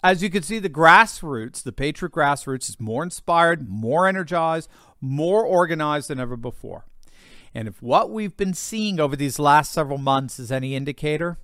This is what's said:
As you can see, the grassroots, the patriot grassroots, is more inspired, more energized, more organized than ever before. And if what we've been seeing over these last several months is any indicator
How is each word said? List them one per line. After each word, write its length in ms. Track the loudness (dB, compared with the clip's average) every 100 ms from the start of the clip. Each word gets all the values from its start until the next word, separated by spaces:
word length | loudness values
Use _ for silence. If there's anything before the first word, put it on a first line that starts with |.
As 160 | 4 2
you 100 | 0
can 120 | -2
see, 160 | -4 -6
the 100 | -6
grassroots, 920 | 6 10 10 8 0 -8 -8 -8 -10
the 80 | -12
patriot 420 | -6 -6 -4 -8
grassroots, 560 | 0 0 0 -4 -8 -8
is 120 | -10
more 240 | -6 -4
inspired, 640 | -6 -8 0 4 4 2 -4
more 400 | -6 -2 2 2
energized, 600 | 0 -4 -2 -2 -2 -8 -20 _ _
more 440 | -6 -2 2 2
organized 640 | 4 2 2 0 -2 -2 -4
than 100 | -6
ever 180 | -6 -8
before. 480 | -10 -10 -14 -16 -18 -20 -20 -20 -20 -20 -16
And 140 | -10 -10
if 120 | -10
what 300 | 2 2 2
we've 260 | -4 -8 -4
been 180 | -4
seeing 440 | -4 -6 -4 -4 0
over 160 | -2
these 240 | 0 -4 0
last 320 | 6 6 4
several 280 | -4 -4 -2
months 420 | 0 0 -2 -10
is 100 | -6
any 240 | -6 -4
indicator 640 | -6 -6 -6 -4 -2 -4 -6